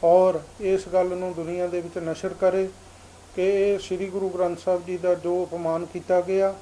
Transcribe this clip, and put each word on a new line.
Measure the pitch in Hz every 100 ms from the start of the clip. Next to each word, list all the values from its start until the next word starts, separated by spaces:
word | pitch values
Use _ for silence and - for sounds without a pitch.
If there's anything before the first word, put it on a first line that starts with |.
ਔਰ | 170 180 185 165 151 -
ਇਸ | 196 190 185
ਗੱਲ | 180 180 180
ਨੂੰ | 185
ਦੁਨੀਆ | 170 165 175 180
ਦੇ | 175
ਵਿੱਚ | 170 180
ਨਸ਼ਰ | 165 160 190
ਕਰੇ | 180 185 185 190 190 - - - - -
ਕਿ | - 185 196
ਇਹ | 202 196
ਸ੍ਰੀ | 190 185 190
ਗੁਰੂ | 190 190
ਗ੍ਰੰਥ | 180 175 175
ਸਾਹਿਬ | - 180 175
ਜੀ | 180
ਦਾ | 180
ਜੋ | 175 175 175
ਅਪਮਾਨ | 175 170 165 165 170
ਕੀਤਾ | 180 170 180
ਗਿਆ | 175 190 196 196